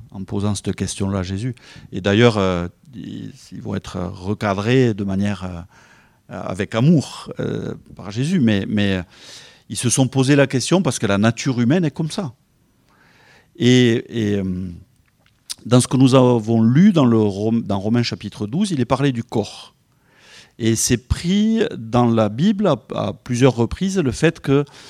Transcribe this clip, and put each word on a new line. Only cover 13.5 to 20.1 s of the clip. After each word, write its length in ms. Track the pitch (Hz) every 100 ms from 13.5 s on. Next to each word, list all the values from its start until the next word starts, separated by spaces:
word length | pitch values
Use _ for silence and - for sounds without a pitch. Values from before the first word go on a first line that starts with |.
| -
Et, 760 | 120 127 123 117 - 113 104
et, 60 | 101
euh, 320 | 95 90 92 85 - _ _ _ _ _ - - -
dans 160 | 123
ce 60 | -
que 100 | 131
nous 180 | 131 135
avons 480 | 123 120 107 117
lu 280 | 113 139 208
dans 140 | 165 123
le 140 | 113
Rom-, 420 | 107 98 110 113
dans 180 | 101 98
Romains 240 | 104 120
chapitre 440 | 117 107 104 - 104
douze, 240 | 151 208
il 80 | 147
est 60 | 120
parlé 260 | 131 143
du 120 | 120
corps. 520 | - 113 101 - - _ _ _ _